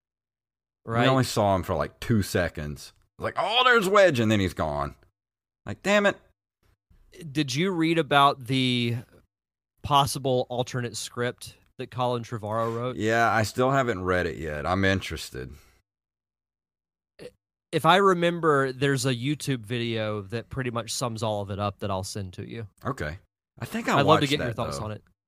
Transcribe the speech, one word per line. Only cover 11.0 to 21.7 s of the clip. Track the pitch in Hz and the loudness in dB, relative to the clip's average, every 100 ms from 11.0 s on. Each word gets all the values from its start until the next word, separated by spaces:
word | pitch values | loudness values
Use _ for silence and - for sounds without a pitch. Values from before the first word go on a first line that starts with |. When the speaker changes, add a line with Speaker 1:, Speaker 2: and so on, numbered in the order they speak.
| - - 120 120 - - _ - | -10 -6 -6 -6 -14 -20 _ -16
Speaker 1:
that | 127 | -12
Colin | 120 123 123 | -4 -2 -2
Trevorrow | 113 117 104 110 113 | -6 -8 -4 -2 -2
wrote? | 113 123 120 | -2 -6 -2
Speaker 2:
Yeah, | 107 117 117 | 0 2 4
I | 104 | 2
still | 107 - 127 | 0 2 2
haven't | 139 123 98 | 2 2 0
read | 92 90 85 | 0 0 0
it | 58 | -4
yet. | 78 76 73 | -6 -6 -2
I'm | 92 | 2
interested. | 95 98 - 78 - 62 64 69 - _ _ _ _ _ _ _ _ _ _ _ _ _ _ _ - - _ _ _ | 2 2 -2 -10 -10 -12 -14 -16 -20 _ _ _ _ _ _ _ _ _ _ _ _ _ _ _ -20 -20 _ _ _
Speaker 1:
If | 160 156 | 0 4
I | 180 | 6
remember, | 202 180 170 170 160 143 135 | 6 4 2 0 2 2 2
there's | 127 143 139 127 | 0 0 0 0
a | |
YouTube | 123 127 147 - 131 | -2 -2 -4 -4 -6
video | 101 120 117 113 107 107 | -4 -6 -4 -4 -4 -6
that | 95 117 - | -8 -10 -10
pretty | - 123 | -8 -6
much | 117 110 | -6 -6
sums | - 127 110 | -6 -6 -4
all | 110 104 | -4 -4
of | 98 | -6
it | 98 | -4
up | 104 | -4